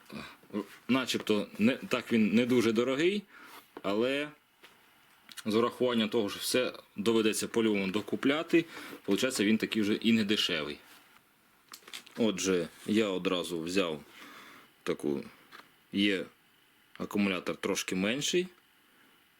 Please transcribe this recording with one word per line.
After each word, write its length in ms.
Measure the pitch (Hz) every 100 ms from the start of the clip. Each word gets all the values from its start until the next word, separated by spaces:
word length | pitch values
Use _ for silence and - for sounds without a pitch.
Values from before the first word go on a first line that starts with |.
| -
е, 440 | 71 - - - 104 - - -
начебто, 600 | 131 120 107 - 104 95 -
не, 160 | 110 135
так 360 | 98 123 -
він 240 | 117 104 110
не 100 | 123
дуже 260 | 123 110
дорогий, 520 | 110 123 135 175 208 - - - - - -
але 460 | 95 104 123 139 151 147 _ _ - _ _ _ _ _ - - -
з 100 | 107
урахуванням 540 | 117 - 123 117 107
того, 200 | 120 101
що 100 | -
все 340 | - 131 120 - - -
доведеться 520 | 101 113 107 98 104
по-любому 400 | 120 110 104 95
докупляти, 800 | 101 98 104 135 147 165 170 165 - - - -
виходить, 320 | 98 127 -
він 180 | 104 110
такий 240 | - 113
вже 120 | 101
і 180 | 107 110
не 120 | 113
дешевий. 540 | 101 107 - 82 73 71 - - - - _ _ _ _ - - - - - -
Отже, 480 | 113 92 92 90 80 - -
я 220 | 107 107
одразу 520 | 92 92 90 85 85
взяв 440 | 80 95 87 76 69 - - - - - - _
таку, 400 | - 78 73 69 - - - - - _ _
є 340 | 98 101 92 - _ _ _ _ _ _ -
акумулятор 560 | 92 104 101 90 - 82
трошки 400 | 98 90 - 95
менший, 520 | 101 135 143 180 180 - _ _ _ _ _ _ _